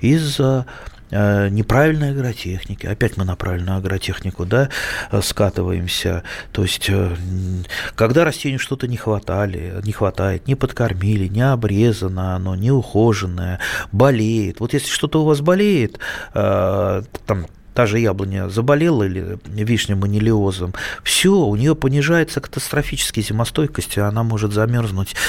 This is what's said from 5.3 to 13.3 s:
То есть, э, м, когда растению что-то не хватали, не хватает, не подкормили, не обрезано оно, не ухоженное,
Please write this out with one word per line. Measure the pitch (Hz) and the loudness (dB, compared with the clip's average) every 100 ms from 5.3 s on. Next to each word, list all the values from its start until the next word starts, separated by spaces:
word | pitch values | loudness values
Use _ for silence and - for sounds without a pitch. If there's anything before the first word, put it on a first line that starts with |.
| - 101 92 90 90 87 - 92 87 - - - | 0 0 0 -2 -2 -2 -2 -2 -4 -6 -12 -6
То | - | -2
есть, | 95 - - | 0 0 0
э, | |
м, | 98 95 85 90 92 92 92 90 - - | 0 0 -2 -4 -4 -2 -4 -6 -8 -8
когда | - 113 135 170 | 0 4 4 4
растению | - 143 131 | 0 -4 -4
что-то | - 131 123 | -4 -4 -4
не | 120 | -4
хватали, | - 104 - 92 101 90 85 90 | -2 -2 -2 -2 -2 -4 -6 -6
не | 101 | -6
хватает, | - 101 - 95 85 - | 0 0 0 0 -2 -2
не | |
подкормили, | 131 131 - 117 95 98 107 92 | 0 0 0 -2 0 0 0 0
не | 101 | 2
обрезано | 131 127 110 101 117 101 95 92 92 92 | 2 2 2 4 2 2 -2 -2 -2 -2
оно, | 92 92 | -2 0
не | 110 | 2
ухоженное, | 135 - 101 117 101 92 | 2 2 2 4 2 -2